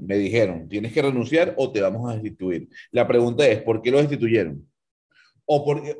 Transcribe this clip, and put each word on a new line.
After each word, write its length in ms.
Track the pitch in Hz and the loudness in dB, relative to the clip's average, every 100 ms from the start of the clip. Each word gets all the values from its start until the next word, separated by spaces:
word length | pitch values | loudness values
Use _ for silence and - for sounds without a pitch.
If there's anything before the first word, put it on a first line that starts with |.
Me 160 | 92 101 | -4 -2
dijeron, 500 | 98 117 101 82 80 | 0 2 0 -2 -8
"Tienes 240 | 101 113 | -8 -4
que 100 | 151 | -2
renunciar 520 | 139 127 113 160 180 - | 0 0 0 2 2 0
o 160 | 131 | -2
te 80 | 110 | 0
vamos 300 | 95 113 123 | -2 -2 -6
a 40 | 110 | -6
destituir". 520 | 107 - 92 82 - - - | -8 -8 -6 -6 -8 -20 -4
La 160 | 120 117 | 0 2
pregunta 400 | 120 120 120 139 | 4 2 4 4
es, 140 | 107 | 4
¿por 200 | 113 110 | 0 -2
qué 80 | 120 | 2
lo 80 | 135 | 2
destituyeron? 680 | 147 135 113 113 82 71 - _ _ _ _ _ _ _ - | 2 0 2 2 0 -6 -16 _ _ _ _ _ _ _ -2
¿O 160 | 147 | 0
por, 140 | 143 147 147 147 | 0 -4 -4 -6